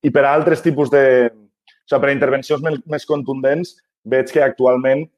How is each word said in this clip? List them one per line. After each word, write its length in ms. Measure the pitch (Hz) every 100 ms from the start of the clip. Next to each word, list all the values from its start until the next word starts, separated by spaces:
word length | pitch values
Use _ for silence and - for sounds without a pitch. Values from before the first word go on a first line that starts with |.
I 80 | 143
per 140 | 143 139
a 60 |
altres 300 | 151 156 160
tipus 260 | 170 143 139
de, 140 | 139 135 127 120
o 560 | 113 _ _ _ _ _
sigui, 140 | 139
per 100 | 139
a 60 | 139
intervencions 480 | 131 135 127 147
mel-, 180 | 160 147 156
més 160 | 151 -
contundents, 680 | 147 127 135 135 151 175 _ _ _
veig 320 | 107 131 131
que 80 | 156
actualment 640 | 135 - 127 127 131 135 160